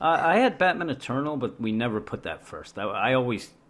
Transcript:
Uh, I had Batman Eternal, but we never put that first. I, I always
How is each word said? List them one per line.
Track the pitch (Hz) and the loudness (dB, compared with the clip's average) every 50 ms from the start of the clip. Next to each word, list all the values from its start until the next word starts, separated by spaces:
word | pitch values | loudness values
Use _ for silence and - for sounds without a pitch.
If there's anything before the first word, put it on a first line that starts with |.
Uh, | - 160 165 151 | 0 2 2 4
I | - 165 170 214 | 4 4 4 6
had | 254 254 190 | 4 4 2
Batman | - 185 185 170 - 175 165 | 2 2 2 2 0 -2 -4
Eternal, | 139 - - - 120 131 143 151 151 | -6 -6 -6 -4 -2 -2 -2 -2 -2
but | 139 123 107 - - | -2 -4 -4 -4 -4
we | 117 110 | -2 -2
never | 107 110 117 120 107 107 | 0 0 0 0 -2 -2
put | 107 - - 101 - | -4 -6 -10 -8 -8
that | 85 80 - - | -8 -10 -10 -12
first. | - - 78 78 - - - | -14 -14 -14 -14 -12 -10 -6
I, | 101 | -4
I | 104 98 101 101 120 131 | -4 -2 0 2 2 4
always | 131 123 123 117 101 - - - _ _ _ | 4 2 2 -2 -4 -6 -10 -18 _ _ _